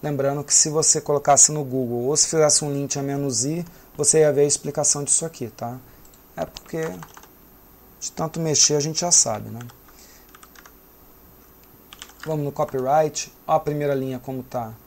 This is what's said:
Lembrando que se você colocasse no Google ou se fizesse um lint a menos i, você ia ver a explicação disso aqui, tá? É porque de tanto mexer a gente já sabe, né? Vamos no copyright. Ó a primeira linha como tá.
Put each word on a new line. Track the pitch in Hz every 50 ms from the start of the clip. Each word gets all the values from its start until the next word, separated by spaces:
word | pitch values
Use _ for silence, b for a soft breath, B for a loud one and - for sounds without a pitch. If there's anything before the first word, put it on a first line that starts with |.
Lembrando | - 151 147 139 139 139 143 147 143
que | - -
se | - - 160
você | 147 160 151 - - 156
colocasse | 147 - 147 143 143 - 143 135 - -
no | 151 151 143
Google | 131 123 131 127 117 117 120 120
ou | 131 151
se | 147 -
fizesse | - - 160 156 147 147 - 151
um | 147
lint | 143 139 143 139 -
a | 143
menos | 143 139 139 139 143 139 127 110 123
i, | 143 156 170 170 B B B B B B
você | - 147 135 - 160
ia | 156 151
ver | 135 139
a | 143
explicação | 147 139 - - 147 139 - 147 - - 147 143
disso | 139 - - 165
aqui, | 165 160 - 123 110
tá? | - - 123 117 123 131 - B B B B B B - - - -
É | - 165
porque | - - - - - - 165 160 165 180 180 156 - - - - - - - - - - - - - - - - - - -
de | - -
tanto | - - 160 156 - 165
mexer | 165 156 147 131 - - 147
a | 147
gente | 143 160 156 -
já | 175 175
sabe, | 170 - - 117 110 107 107 107
né? | 107 113 120 120 - - - B B B B B B B B B B - - - - - - - - - - - - _ - - - - - - - - - - - - - - - - - - - - - - - - -
Vamos | 151 160 151 143
no | 143
copyright. | 139 - 151 - - 131 127 127 143 156 156 151 147 - - - - - -
Ó | - 156
a | 156
primeira | 156 156 147 147 147 143 143
linha | 135 131 131 131 123
como | 120 - 131 131 120
tá. | - - 127 117 110 110 110 -